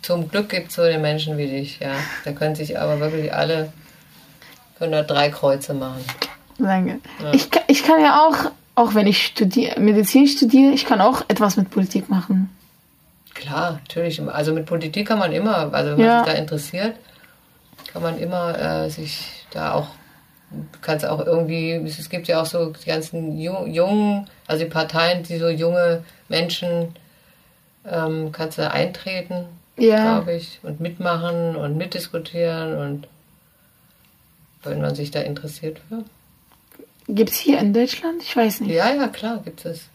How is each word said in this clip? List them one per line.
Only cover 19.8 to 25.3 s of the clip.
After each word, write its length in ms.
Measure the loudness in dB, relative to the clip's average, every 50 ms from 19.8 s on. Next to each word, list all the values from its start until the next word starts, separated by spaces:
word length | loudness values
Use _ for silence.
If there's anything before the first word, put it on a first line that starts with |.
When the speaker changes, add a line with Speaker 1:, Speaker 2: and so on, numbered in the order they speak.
| -4 -6 -12 -20 -20 -20 -20 _ _ _ _ _ _ _ -14 -14 -14 -14 -18 -10
Speaker 1:
kannst 240 | -4 -2 -2 -2 -2
auch 180 | -4 -4 -2 0
irgendwie, 480 | 0 2 2 0 -2 -2 -4 -2 -4 -4
es 360 | -4 -6 -8 -10 -12 -12 -10
gibt 180 | -10 -8 -2
ja 140 | -2 0 0
auch 40 | 0
so 240 | -2 -2 -2 -4 -4 -6
die 120 | -10 -6 -6
ganzen 480 | -4 -4 -6 -6 -8 -8 -6 -6 -6
Ju-, 300 | -6 -6 -6 -6 -6 -6
jungen, 600 | -4 0 2 2 4 4 2 2 2 0 -2 -4 -10 -18 _ _
also 160 | -4 -2 -2 -2
die 60 | -2
Parteien, 520 | -2 -2 -2 0 0 2 2 2 2 0 -4
die 140 | -6